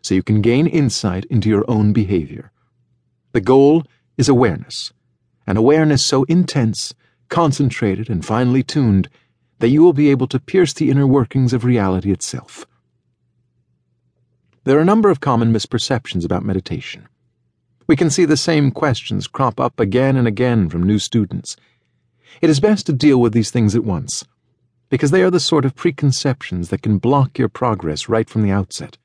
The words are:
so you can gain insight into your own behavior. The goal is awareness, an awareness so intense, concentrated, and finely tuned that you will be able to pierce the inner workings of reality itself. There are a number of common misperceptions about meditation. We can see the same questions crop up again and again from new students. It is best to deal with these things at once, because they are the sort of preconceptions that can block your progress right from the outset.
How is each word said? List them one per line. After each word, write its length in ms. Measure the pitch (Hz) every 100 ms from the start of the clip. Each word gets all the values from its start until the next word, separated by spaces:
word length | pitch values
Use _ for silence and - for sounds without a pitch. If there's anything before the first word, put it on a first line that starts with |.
so 140 | - 95
you 80 |
can 180 | 92 107
gain 260 | 110 123 170
insight 580 | 165 139 - 104 90 -
into 240 | 120 104
your 200 | 104 107
own 220 | 110 104
behavior. 640 | 104 98 98 71 71 - _ _ _ _ _ _ _ _
The 80 | 117
goal 420 | 95 135 139 160 151 _ _ -
is 120 | 127
awareness, 640 | 127 123 80 - - - _ _ _ _ _ -
an 100 | 101
awareness 480 | 117 156 156 139 -
so 180 | 131 127
intense, 680 | 170 180 147 113 - - - _ _ _
concentrated, 840 | - 165 135 139 - 110 95 113
and 140 | 95 -
finely 380 | 113 123 127
tuned 460 | 127 151 123 98 87 _ _ _ _ _
that 100 | 113
you 140 | 147
will 100 | 175
be 160 | 143 147
able 180 | 139 131
to 120 | 131
pierce 320 | - 190 170
the 180 | - 139
inner 180 | 135 139
workings 440 | 139 117 135 127
of 140 | 127 120
reality 460 | 120 98 92 98
itself. 540 | 95 - 62 - - - _ _ _ _ _ _ _ _ _ _ _ _ _ _ _ _ _ _ _
There 140 | - 139
are 40 |
a 40 | 170
number 240 | 214 208
of 100 | 147
common 320 | - 120 113
misperceptions 720 | 113 - 117 - 131 - 92
about 220 | 85 92 98
meditation. 640 | 95 - - - - - _ _ _ _ _ _ _ -
We 80 | 151
can 140 | 170
see 160 | 139 165
the 120 | 151
same 340 | - 156 139
questions 560 | - 156 123 - 98 -
crop 320 | - 131 107
up 200 | 127 -
again 360 | 107 120 135 135
and 120 | 117
again 420 | 101 127 117 87
from 140 | 85
new 160 | 90 104
students. 580 | - 117 98 92 - - _ _ _ _ _ _ _ -
It 100 | 165
is 100 | 143
best 260 | 208 208 -
to 80 |
deal 260 | 135 147 131
with 140 | 120
these 180 | 110 107
things 240 | 123 107 110
at 80 |
once, 400 | 110 87 - - - _ _ _ _ _ _
because 220 | 131 147
they 120 | 180
are 80 | 185
the 80 | 175
sort 260 | - 156 135
of 100 | -
preconceptions 960 | 175 139 143 131 143 127 - 90 85
that 140 | 98
can 140 | - 104
block 400 | 117 139 135 -
your 120 | 113
progress 580 | - 123 107 82 76 -
right 220 | 113 113
from 140 | 110
the 80 | 104
outset. 460 | 98 92 - 73 -